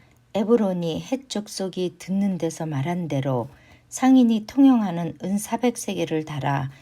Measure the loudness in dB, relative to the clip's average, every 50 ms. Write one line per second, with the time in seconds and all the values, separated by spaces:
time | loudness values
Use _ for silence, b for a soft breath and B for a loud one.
0 | b b b _ _ _ -4 -2 0 2 2 2 2 0 -2 -2 -2 -4 -4 -6
1 | -6 -6 -6 -6 -6 -6 -8 -8 -8 -8 -8 -6 -6 -6 -4 -4 -4 -4 -6 -8
2 | -8 -4 -2 0 0 0 -2 -2 -4 -4 -4 -4 -6 -4 -4 -4 -2 -2 -2 -4
3 | -4 -2 -2 -2 0 0 -2 -2 -4 -6 B B B B B B B _ -6 0
4 | 4 6 6 6 6 6 4 2 -2 -2 4 6 8 8 8 6 4 0 -2 -2
5 | -4 -6 -6 -6 -4 -2 -2 -2 -2 -4 -2 0 0 0 -2 -2 -4 -6 -4 -4
6 | -2 -2 -2 -2 -2 -4 -6 -4 -2 -2 0 -2 -2 -4 B B